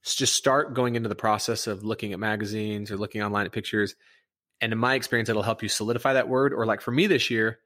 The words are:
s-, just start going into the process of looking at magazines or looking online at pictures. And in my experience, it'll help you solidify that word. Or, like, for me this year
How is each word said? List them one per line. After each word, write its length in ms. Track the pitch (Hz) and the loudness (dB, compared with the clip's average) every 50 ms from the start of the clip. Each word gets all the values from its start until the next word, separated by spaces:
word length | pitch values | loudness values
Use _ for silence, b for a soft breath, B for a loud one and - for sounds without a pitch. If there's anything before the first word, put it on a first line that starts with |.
| _ | _
s-, 100 | - - | -4 -2
just 200 | - 139 120 - | 0 0 2 2
start 380 | - - 139 131 143 147 143 127 | 2 2 4 4 4 2 0 0
going 220 | 127 123 123 117 | 0 0 0 0
into 140 | 117 113 107 | 0 -2 -2
the 60 | 104 | -4
process 520 | - - 113 107 107 - - 117 107 - | 0 2 2 2 2 0 -2 -4 -2 -2
of 160 | 117 104 95 104 | -4 -6 -4 -4
looking 280 | 107 110 - - 104 | -6 -4 -4 -4 -6
at 80 | 98 90 | -6 -4
magazines 720 | 107 107 107 107 107 101 107 110 107 107 107 104 104 101 | -2 -2 -2 -2 -2 -4 -4 -4 -4 -4 -4 -6 -6 -6
or 60 | 107 | -6
looking 260 | 98 104 98 - 107 104 | -6 -6 -6 -4 -4 -2
online 220 | 104 104 104 101 | 0 0 0 -2
at 80 | 90 - | 0 -4
pictures. 420 | 113 101 - - 107 104 95 - b b b b b b b _ _ _ _ _ _ | -6 -6 -2 0 0 0 0 -2 b b b b b b b _ _ _ _ _ _
And 120 | - 113 113 | -4 -2 0
in 40 | |
my 180 | 113 117 123 131 | 2 2 2 2
experience, 340 | 131 113 - - 117 113 120 | 2 0 0 0 0 2 2
it'll 120 | 113 107 | 0 0
help 220 | 98 113 110 - - | 2 0 -2 -2 -2
you 60 | 101 | -4
solidify 440 | - - 107 107 117 117 - 135 135 | -2 -2 -2 -2 -2 0 2 2 4
that 140 | 131 117 | 4 2
word. 260 | 113 127 127 135 139 - | 2 2 2 2 2 2
Or, 120 | - 113 | 0 0
like, 160 | 110 107 - | 0 0 0
for 100 | - - | -2 -2
me 160 | 120 139 190 | 2 2 4
this 220 | 214 180 127 - - | 4 4 2 2 2
year 300 | 120 113 110 110 110 _ _ | 2 2 2 0 -2 _ _